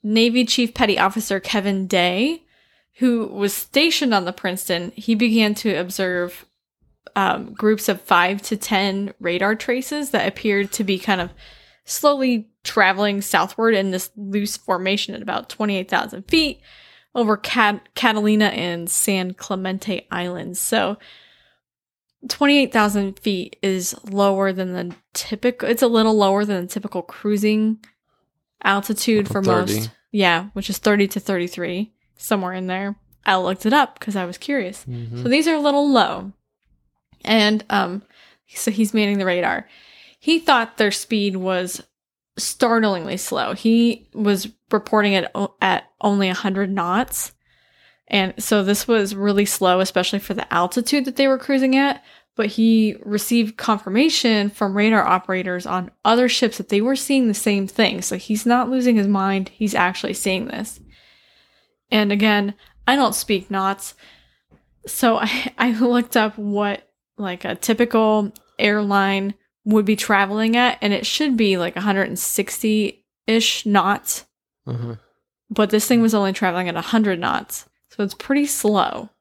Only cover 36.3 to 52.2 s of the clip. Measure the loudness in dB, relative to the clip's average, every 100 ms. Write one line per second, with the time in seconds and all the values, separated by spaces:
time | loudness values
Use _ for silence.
36.3 | -16 _ _ _ _ _ _ _ _ 2
37.3 | 4 4 2 0 -2 -2 -6 -14 _ _
38.3 | _ _ -6 -4 0 0 2 0 0 0
39.3 | 0 0 -4 -8 -20 -20 -20 -20 _ 0
40.3 | 2 4 2 2 0 0 0 -2 0 0
41.3 | -2 -2 -2 -2 -8 -16 _ _ _ _
42.3 | -10 -10 0 2 4 2 0 -4 -8 -4
43.3 | -4 -2 0 2 4 4 0 _ -4 0
44.3 | 0 -2 _ _ -4 0 0 2 0 -2
45.3 | -4 -6 _ -2 -2 -4 _ 0 2 0
46.3 | 0 -4 -2 -4 -2 -2 -2 -2 -6 -10
47.3 | _ _ _ _ _ _ _ _ 0 0
48.3 | -4 0 0 2 0 2 0 0 -2 0
49.3 | 2 0 2 2 4 2 0 -2 -4 -4
50.3 | -8 -2 -2 0 -2 0 0 0 0 2
51.3 | 2 0 2 4 2 2 -2 _ -20